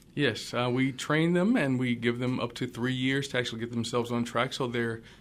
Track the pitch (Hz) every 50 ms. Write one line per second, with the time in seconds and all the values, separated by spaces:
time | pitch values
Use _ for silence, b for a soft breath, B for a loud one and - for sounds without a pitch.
0 | - - - 139 143 127 107 - - - - 117 123 127 120 131 131 135 131 127
1 | - - 151 156 160 170 175 175 180 214 247 247 156 135 131 123 127 123 120 117
2 | 113 120 120 120 127 123 127 - - 120 - - 131 123 - 120 117 127 127 127
3 | 127 131 135 139 135 135 - 127 123 - - 113 120 117 120 117 113 - - 123
4 | 117 117 120 120 117 117 - 120 123 127 - - 139 123 117 123 117 117 113 113
5 | 113 b b b